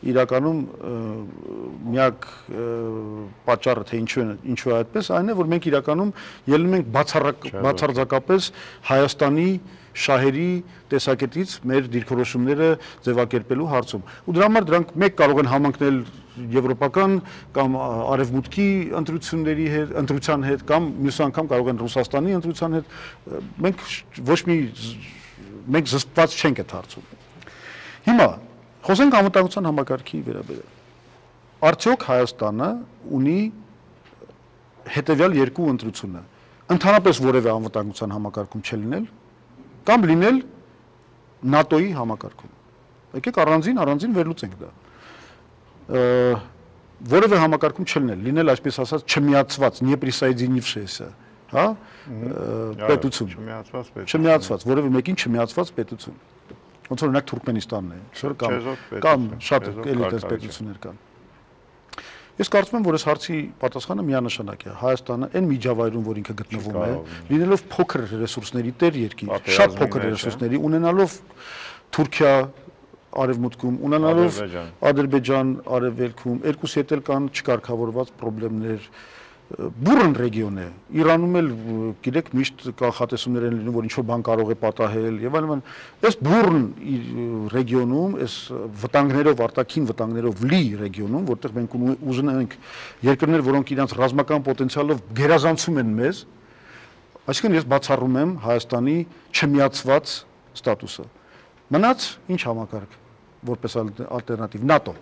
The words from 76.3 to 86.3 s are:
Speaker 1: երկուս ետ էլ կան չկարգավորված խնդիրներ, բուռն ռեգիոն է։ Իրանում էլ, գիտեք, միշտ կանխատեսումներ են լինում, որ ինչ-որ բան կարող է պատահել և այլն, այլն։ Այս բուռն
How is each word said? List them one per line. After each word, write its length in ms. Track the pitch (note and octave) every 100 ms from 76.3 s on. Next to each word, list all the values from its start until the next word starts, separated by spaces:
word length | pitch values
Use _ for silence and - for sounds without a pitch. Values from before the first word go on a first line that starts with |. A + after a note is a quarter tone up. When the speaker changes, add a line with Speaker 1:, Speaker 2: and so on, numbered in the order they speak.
| B2 D3+
Speaker 1:
երկուս 280 | D3 D#3 -
ետ 140 | C#3
էլ 80 | D3
կան 240 | C3+ C3+ C#3
չկարգավորված 840 | - - A#2+ - A#2+ A#2 A#2 B2+ -
խնդիրներ, 720 | A2+ A2 A2+ A2 A2 A2 G#2 - - - - - _
բուռն 600 | - - - C#3+ C#4+ F#3+ B2+
ռեգիոն 380 | A#2+ G#2+ G#2+ G2
է։ 80 | F2+ E2 - D3+
Իրանում 380 | D#3+ E3 F3 F3+
էլ, 140 | D#3+ A2+ A2 A2 A2+ G#2+
գիտեք, 320 | - C3+ D#3+
միշտ 300 | B2+ C3 - B2+
կանխատեսումներ 720 | - B2 A2+ A#2+ B2 - B2 A#2
են 120 | A#2
լինում, 160 | A2 A#2
որ 100 | A2
ինչ-որ 200 | - A#2
բան 140 | A#2
կարող 260 | A#2 A2+ A2
է 60 | A2
պատահել 600 | A2 G#2 A2 A2 A2+ A2
և 160 | A#2 D3+
այլն, 140 | D#3
այլն։ 100 | D3 - - - -
Այս 160 | A3 A3+
բուռն 460 | C3+